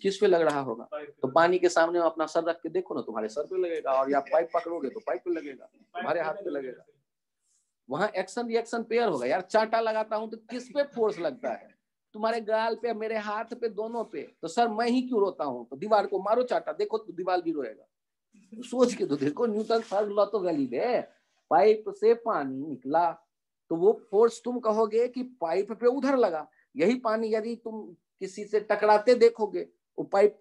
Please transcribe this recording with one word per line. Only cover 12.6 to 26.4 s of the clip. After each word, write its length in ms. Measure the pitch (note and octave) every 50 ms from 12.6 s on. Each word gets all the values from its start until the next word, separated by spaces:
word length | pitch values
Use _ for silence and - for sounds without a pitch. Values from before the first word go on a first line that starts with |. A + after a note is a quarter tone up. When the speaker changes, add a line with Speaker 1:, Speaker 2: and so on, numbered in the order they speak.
| A3+ A3+ G#3+
Speaker 1:
पे, 180 | A3 A#3+ A#3+ A3
मेरे 240 | G#3+ A3 G#3+ A3+ A3
हाथ 340 | G#3 G#3+ G#3 G#3+ A3+ A3 A#3+
पे, 160 | - A#3 A3+
दोनों 340 | F#3+ G3+ A3 A3+ A#3 A#3 G#3+
पे। 180 | - - D3 - - _ _
तो 60 | - D#3+
सर 200 | - A#3+ A#3+ A3+
मैं 180 | G#3+ A3 A#3+ A#3+
ही 140 | B3 C4
क्यों 180 | B3+ B3+ B3+ G#3
रोता 220 | G3+ F#3 - - D3+
हूँ? 220 | C#3+ B2 B2 A#2 -
तो 60 | C3+
दीवार 320 | C3+ F#3 G#3+ A3 G#3 F#3+ -
को 120 | G3+ F#3+
मारो 240 | F#3+ G3+ A3+ B3 B3+
चाटा, 280 | B3 G3+ E3 - D#3+ D3+
देखो 240 | - G#3 G#3 A3 A3
तो 160 | A3 E3+ F3
दीवार 280 | E3+ F#3 F#3 F3+ F3+
भी 100 | E3 E3
रोएगा। 360 | D#3 D3 B2+ A2 G#2+ - - _ _ _ _ _ _ _ _ _ _ G3+ _ _ A3+ A3
सोच 320 | B3 - A#3+ B3+ B3 B3 G3
के 120 | G3+ G3
तो 100 | D3+ C#3+
देखो, 300 | C#3 C3+ D3 D3+ - A#3+
न्यूटन 360 | A3+ G#3 G#3+ G#3+ A3 A3+ A3+ A3+
थर्ड 280 | - F#3+ G3+ G#3+ G#3
लॉ 140 | G3+ G#3 G3+
तो 140 | G3+ - G#3
valid 340 | F3+ F3 E3 C#3+ C3+ A#2+ B2+
है। 260 | C#3+ G#3 B3 A#3 E3+ - - _ _ _ _ _ _ _ -
पाइप 380 | D3+ E3+ G3 G#3+ A3 G#3+ G#3+ G3+
से 220 | F#3+ - G#3 A3+ A#3 A#3 -
पानी 400 | A3+ G3 D#3+ C#3 C3+ C3 C3+ C#3+
निकला 440 | D#3+ C3 - - C3+ D#3 E3 F3 E3 D#3+ - _ _ _ _ _ _ _ _ _ -
तो 40 | E3
वो 160 | E3 F3+ G#3+ A#3 - - _
force 300 | F#3+ G#3 A#3 A#3 A3+ - -
तुम 140 | A#3+ B3 A#3+
कहोगे 480 | A3+ A3 G#3 A3 A3 G#3+ G#3+ A3+ A#3+ B3+
कि 140 | B3 B3+ B3+ B3+ - -
पाइप 300 | E3+ D#3+ E3+ F#3+ G#3 A3+
पे 160 | A3+ F#3+ A#3 A#3+
उधर 300 | C4 C#4 B3 C4+ C#4 B3
लगा, 300 | A3+ F#3 E3 D#3